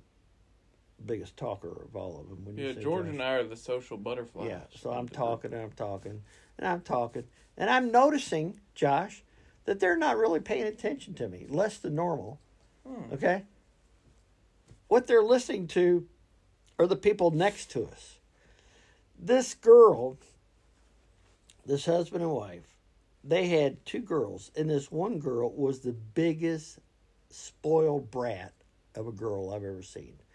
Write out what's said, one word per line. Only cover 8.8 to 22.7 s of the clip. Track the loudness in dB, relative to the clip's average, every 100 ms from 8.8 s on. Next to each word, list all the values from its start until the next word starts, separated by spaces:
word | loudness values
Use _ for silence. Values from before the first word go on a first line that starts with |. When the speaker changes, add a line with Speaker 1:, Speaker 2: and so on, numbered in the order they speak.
| 2 2 0 -10 _ _ _ _ -4
Speaker 1:
that | 0
they're | 2 2
not | 2 2
really | 2 0
paying | -2 -4
attention | -4 -6 -6 -6 -10 -10
to | -10
me, | -10 -6
less | -2 -2 -4
than | -6 -4
normal, | -2 -4 -8 -16 _ _ _ _ -16
Speaker 2:
Hmm. | -14 -10
Speaker 1:
okay? | -2 0 -2 -6 _ _ _ _ _ _ _ _ _ _ _ -20 -14 2
What | 2 6
they're | 6
listening | 6 4 2 -6 -2
to | 2 4 4 0 _ _ _ _ _ _ 0
are | 2
the | 2
people | 2 4 4
next | 4 2 0 -8
to | -8 -8
us. | -10 -20 -20 _ _ _ _ _ _ _ _ _ -8
This | 2 2 2
girl, | 2 10 12 12 8 -2 -8 -20 _ _ _ _ _ _ _ _ _ _ _ _ -14 -6
this | -4 0
husband | -2 -2 -4
and | -4
wife, | -4 -8 -14 -20